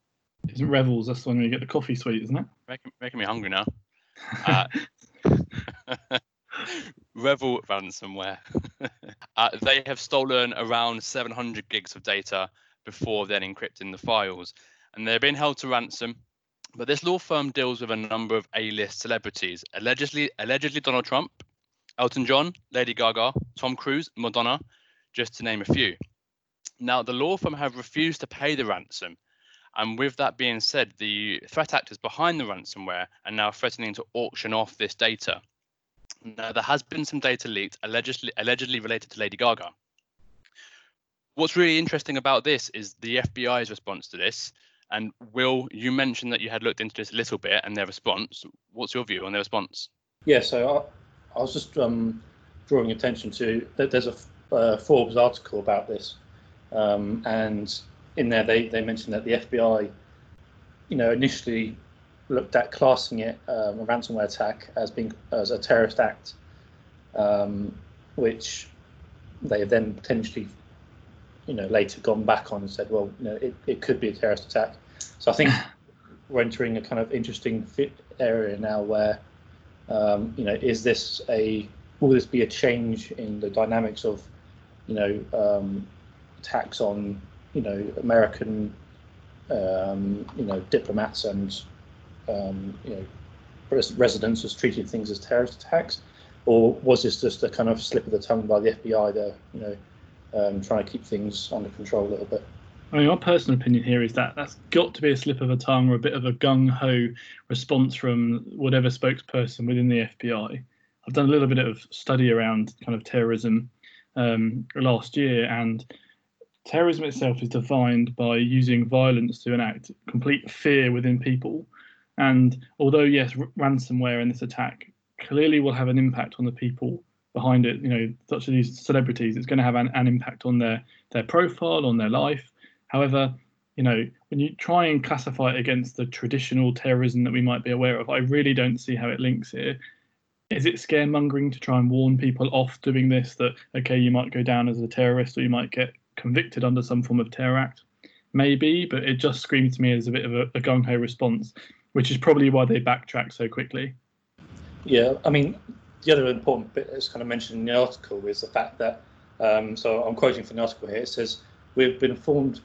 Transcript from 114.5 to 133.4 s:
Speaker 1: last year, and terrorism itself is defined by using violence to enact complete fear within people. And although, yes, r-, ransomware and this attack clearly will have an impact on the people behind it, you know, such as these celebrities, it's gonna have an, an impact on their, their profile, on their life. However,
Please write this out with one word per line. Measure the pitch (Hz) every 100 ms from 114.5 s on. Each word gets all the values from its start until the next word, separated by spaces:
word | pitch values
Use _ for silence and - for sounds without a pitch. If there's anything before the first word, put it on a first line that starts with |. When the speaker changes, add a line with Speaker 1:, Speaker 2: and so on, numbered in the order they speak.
| 120 -
Speaker 1:
last | 143 131 117 - -
year, | 139 120 117
and | 117 113 113 - - _ _ _ _ - _
terrorism | - 156 175 151
itself | 156 131 131 123
is | 120
defined | 120 120 131 123 120 120
by | 123 120 117
using | 120 131 123 120 113
violence | 131 131 120 117 117
to | -
enact | 120 113 107 - - -
complete | 120 131 143 -
fear | - 156 139 127
within | 123 123 123
people. | 127 131 - 156 - - - _ _ -
And | 139 131 127 127 - -
although, | 139 151
yes, | 143 143 127 123
r-, | 143 -
ransomware | 139 135 127 123 123 120
and | 120
this | 117
attack | 127 - 123 - - _ _ -
clearly | - 139 156 151
will | 139
have | 127 127
an | 127
impact | 131 127 - -
on |
the | 123
people | 123 123 127 123 131 - _ _
behind | - 131 127
it, | 120 -
you | 139
know, | 120 113 113 -
such | 135 -
as |
these | 131 117 -
celebrities, | - 135 127 120 117 110
it's | 123
gonna | 135
have | 123 120
an, | 120
an | 131 127
impact | 120 - -
on | 127 123
their, | 117 117 - _ _
their | 123
profile, | 110 170 175 175 170 165 135
on | 117
their | 107
life. | 123 143 147 - _ - _ -
However, | 135 139 139 135 131